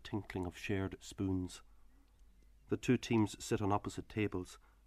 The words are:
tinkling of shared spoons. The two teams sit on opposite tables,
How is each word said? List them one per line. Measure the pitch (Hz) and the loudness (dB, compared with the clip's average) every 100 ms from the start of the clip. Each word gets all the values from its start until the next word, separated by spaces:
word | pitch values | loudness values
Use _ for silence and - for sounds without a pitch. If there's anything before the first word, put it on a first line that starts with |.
tinkling | - 107 - 95 90 | -4 -6 -4 -4 -4
of | - | -6
shared | - 98 95 - | -2 0 0 -4
spoons. | - - 95 92 90 - - - - - - - - - - - - | -14 -2 0 2 -2 -8 -18 -20 -20 -20 -20 -20 -20 -20 -20 -18 -2
The | 107 | -2
two | - 120 | 4 2
teams | - 113 104 - | 4 4 4 0
sit | - 107 | -2 0
on | 101 | 4
opposite | 101 104 - - | 2 0 -8 -6
tables, | 110 101 92 90 - - - | -2 0 -2 -6 -12 -20 -20